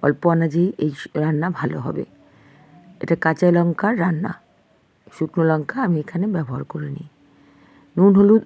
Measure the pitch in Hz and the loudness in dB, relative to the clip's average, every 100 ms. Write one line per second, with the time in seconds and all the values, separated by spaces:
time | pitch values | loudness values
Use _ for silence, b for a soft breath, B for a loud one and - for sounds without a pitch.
0 | - 143 175 165 165 151 180 - 156 143 | 0 0 0 0 0 0 -2 -2 -6 -6
1 | - - 151 151 165 180 147 156 127 147 | -10 -4 -2 -2 -4 -4 -6 -6 -8 -8
2 | 127 _ b b b b b b b - | -10 _ b b b b b b b -14
3 | - - 165 160 180 170 170 165 202 233 | -4 0 0 2 2 4 2 0 -2 -2
4 | 175 160 180 - _ _ _ _ _ _ | -2 -2 -6 -10 _ _ _ _ _ _
5 | _ - 156 - 160 156 143 247 240 165 | _ -8 -6 0 0 0 -4 -4 -2 -2
6 | 151 175 202 185 135 131 143 156 147 135 | -2 -4 -4 -4 -4 -8 -8 -10 -10 -10
7 | 147 _ b b b b b b b - | -14 _ b b b b b b b 2
8 | 190 196 202 220 | 6 6 6 6